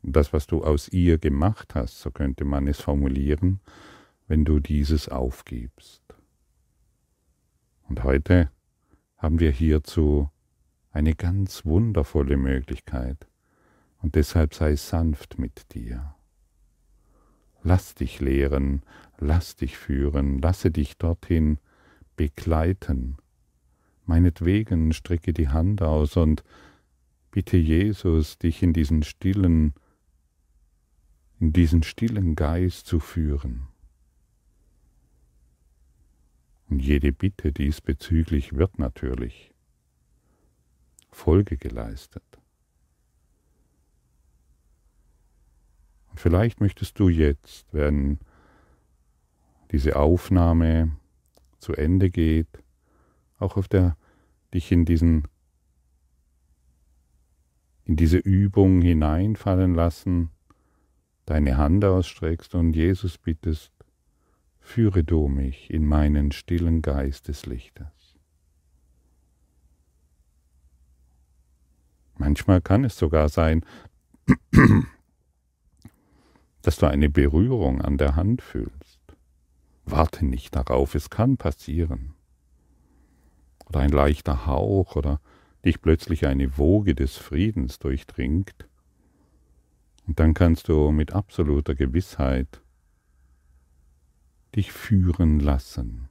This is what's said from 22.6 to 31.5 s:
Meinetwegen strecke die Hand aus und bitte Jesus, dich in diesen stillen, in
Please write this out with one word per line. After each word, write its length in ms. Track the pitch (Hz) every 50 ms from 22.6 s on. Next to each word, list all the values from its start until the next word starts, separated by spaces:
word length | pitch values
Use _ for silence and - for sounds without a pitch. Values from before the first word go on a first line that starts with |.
| 80 87 95 - - - 73 64 62 64 67 - _ _ _ _ _ _ _ _ _ _ _ _ _ _ _ _ _
Meinetwegen 840 | - 82 82 90 87 82 - 82 87 95 104 110 - 92 82 80 80
strecke 400 | 78 - - - 87 82 - -
die 160 | 78 80 78 67
Hand 340 | 69 78 82 95 104 98
aus 340 | 92 78 78 76 76 73 -
und 280 | 90 82 78 78 - _ _ - - - - _ _ _ _ _ _ _ _ _ _ _ _
bitte 260 | - 101 - - -
Jesus, 840 | 90 80 78 80 82 98 107 104 - - 92 80 80 78 - - _
dich 240 | - 85 78 -
in 100 | 95 87
diesen 300 | 78 80 76 71 82 78
stillen, 720 | 76 - - _ - 95 98 104 95 87 82 78 78 76 - _ _ _ _ _ _ _ _ _ _ _ _ _ _ _ _ _ _ _ _ _ _ _ _ _ _ _ _ _ _ _ _ _
in 120 | - 80